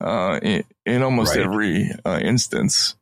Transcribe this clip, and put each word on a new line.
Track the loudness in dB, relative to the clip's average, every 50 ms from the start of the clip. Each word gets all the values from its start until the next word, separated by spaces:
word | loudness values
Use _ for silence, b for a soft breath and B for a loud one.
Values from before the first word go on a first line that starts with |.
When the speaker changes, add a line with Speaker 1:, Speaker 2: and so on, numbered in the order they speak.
Speaker 1:
uh, | -4 -2 -2 0 0 0 -2 -2 0
in, | 0 0 0 -2 -6 _ _ _
in | -2 0 2 2
almost | 2 2 2 2 2 2
Speaker 2:
Right. | 0 0
Speaker 1:
every, | 0 0 0 0 2 2 0 0 -2 -4 -6 -4
uh, | -4 -2 0 0
instance. | 2 2 0 0 0 -2 0 0 0 0 0 0 -2 -4 -8